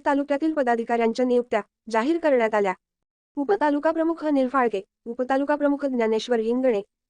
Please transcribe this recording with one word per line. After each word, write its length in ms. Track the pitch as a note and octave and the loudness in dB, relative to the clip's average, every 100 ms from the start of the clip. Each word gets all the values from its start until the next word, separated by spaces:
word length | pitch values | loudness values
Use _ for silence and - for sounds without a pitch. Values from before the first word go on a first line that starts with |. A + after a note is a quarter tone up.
| D4+ | 0
तालुक्यातील 480 | C#4+ C#4+ C#4+ D#4+ | 0 0 0 0
पदाधिकाऱ्यांच्या 720 | D#4 B3 A#3 A3+ A#3 A3+ A3 B3+ | 0 0 0 0 0 0 0 2
नियुक्त्या 360 | B3 A#3+ G#3+ - _ - | 2 0 -4 -4 _ -4
जाहीर 280 | A3 C4 E4+ | -2 0 0
करण्यात 360 | D#4+ B3+ A3 | 2 2 2
आल्या. 200 | G#3+ G3 F#3 _ _ _ _ _ - | 0 0 -4 _ _ _ _ _ -6
उपतालुका 560 | C#4 G4+ D4 C#4+ D#4 | -2 0 0 0 0
प्रमुख 320 | D#4+ D#4+ E4 D4+ | 0 0 -2 0
अनिल 220 | C#4 B3+ | 0 2
फाळके, 340 | C4+ A#3+ G3 - _ A3+ | 2 0 -2 -8 _ -12
उपतालुका 500 | A#3 B3+ C4+ C#4 D4 | -6 -2 -2 0 0
प्रमुख 300 | C#4+ C#4+ C#4+ | 0 0 -2
ज्ञानेश्वर 540 | B3 A3 A3 A3+ A#3 | 0 0 0 0 -2
हिंगणे, 420 | A3 B3 C4 G#3 - _ | 0 0 2 0 -4 _